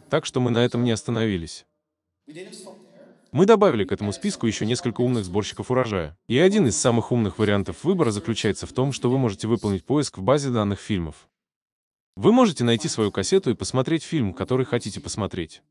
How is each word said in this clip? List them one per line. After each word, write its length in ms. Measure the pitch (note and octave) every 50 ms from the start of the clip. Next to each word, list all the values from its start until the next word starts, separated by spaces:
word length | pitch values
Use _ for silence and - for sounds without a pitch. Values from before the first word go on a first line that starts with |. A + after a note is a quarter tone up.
| - -
так 160 | C#3+ D#3+ -
что 140 | - - C3
мы 100 | B2 A#2+
на 160 | A#2 A#2 B2
этом 180 | B2 - A#2+ B2
не 80 | A#2+
остановились. 720 | A2+ G#2 - - A#2 A2+ A2+ A2 G2 E2+ D#2+ - - - _ _ _ _ _ _ _ _ _ _ _ _ _ C#3 D#3 F3 F#3+ A3 A3 - - - - - - _ _ - - - - _ _ -
Мы 160 | - C#3 G3
добавили 380 | G#3 A3+ G3+ G#3 F3+ B2 G#2+ F#2+
к 60 | F#2
этому 220 | G2+ - G#2 G#2 G2
списку 320 | - - G#3 - - A#2+
ещё 200 | A2+ G2+ - A2
несколько 360 | A2 B2 - - A#2+ G2+ -
умных 240 | B2 B2 B2 A2+ F#2+
сборщиков 460 | F2+ F2+ G#2 G2+ - - - G2+ -
урожая. 440 | B2+ B2+ B2 A2+ G#2 F2+ D#2+ D2 - _ _
И 100 | - A2+
один 300 | C3+ F3+ G3 G#3 G#3+ E3
из 100 | A2 F#2
самых 340 | - - B2+ A#2 A#2 - -
умных 280 | B2+ A#2+ A2 F#2+ - -
вариантов 440 | G#2+ G2+ G#2 G2+ F#2 - F2 - -
выбора 280 | E3 G3 F3 D3 A#2
заключается 560 | G2+ G2+ - A2 A2 - - G#2+ F#2 - -
в 40 | -
том, 200 | - B2+ C3 C#3
что 180 | B2+ - - B2
вы 80 | B2+
можете 300 | C3+ B2+ A2 G2 - -
выполнить 360 | A2 A#2+ G2+ - G#2 G2 F2+ -
поиск 360 | - C3+ D3+ C3+ - - F#2+
в 20 |
базе 300 | F#2+ A#2+ C#3 D3+ C#3 C3+
данных 280 | A#2+ A2 G#2 G2+ G2+ -
фильмов. 480 | - - G#2+ F2+ E2 D#2 - - _ _ _ _ _ _ _ _ _ _ _ _ _ _ _ _ _ _ -
Вы 160 | F#2+ G#2 G3
можете 320 | A#3 C4 B3+ G3+ C#3+ - A#2+
найти 240 | A#2 A#2 A2+ -
свою 240 | - - A#2 G#2+ G2
кассету 380 | - G2+ F#2+ - F#3+ F#3+ - C3
и 60 | G#2
посмотреть 480 | - F#2+ - - C3 C3 D3+ E3 D#3 -
фильм, 300 | - E3 D3+ A2+ G2 E2+
который 340 | - F#2+ - B2+ C3 B2+
хотите 320 | - A#2+ A#2+ - G#2+ - F#2+
посмотреть. 640 | - - - A2 G2+ F2+ - F#2 D#2+ - - - _ _